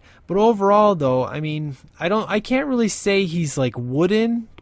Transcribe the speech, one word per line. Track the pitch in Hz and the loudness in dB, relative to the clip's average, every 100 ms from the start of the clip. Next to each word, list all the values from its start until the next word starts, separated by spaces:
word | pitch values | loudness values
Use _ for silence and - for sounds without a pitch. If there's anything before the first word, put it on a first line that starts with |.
| - _ - | -20 _ -4
But | 185 | 2
overall, | 226 208 196 208 208 | 2 4 4 4 4
though, | 180 135 127 | 2 0 0
I | 107 139 | -2 -4
mean, | 156 151 151 131 - - | -6 -6 -6 -10 -16 -6
I | 170 | -2
don't, | 214 175 | -2 -2
I | 214 | -4
can't | - 254 285 | -2 -2 -2
really | 247 214 | 0 0
say | - 202 196 | -2 0 0
he's, | 185 170 151 - | 0 -2 -2 -2
like, | 127 123 | -2 -2
wooden | 123 143 180 214 233 233 226 - | -4 0 2 2 0 -2 -6 -10